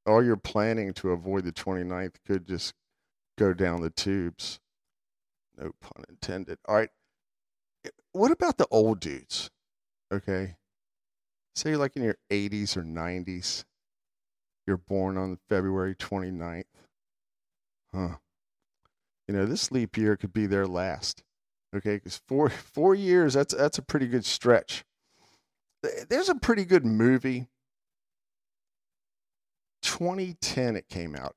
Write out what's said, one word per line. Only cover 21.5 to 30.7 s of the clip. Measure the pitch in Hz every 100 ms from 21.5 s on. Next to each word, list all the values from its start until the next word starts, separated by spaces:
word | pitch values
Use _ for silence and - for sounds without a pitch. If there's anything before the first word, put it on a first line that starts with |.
| _ _
Okay, | 98 107 101
'cause | 92 - -
four, | 135 147
four | - - 143 185
years, | 196 190 180 151
that's, | 139 143
that's | - 147 -
a |
pretty | - 147 123
good | 123
stretch. | - - 123 95 - - - _ _ _ _ _ _ _ _ _
Th-, | 147 - -
there's | 269 370
a |
pretty | 285 - 214
good | 180 180 117
movie. | 110 123 131 131 123 123 _ _ _ _ _ _ _ _ _ _ _ _ _ _ _ _ _ _ _ _ _ _ _
Twenty | - - 175 190 185
ten | 165 - 135 123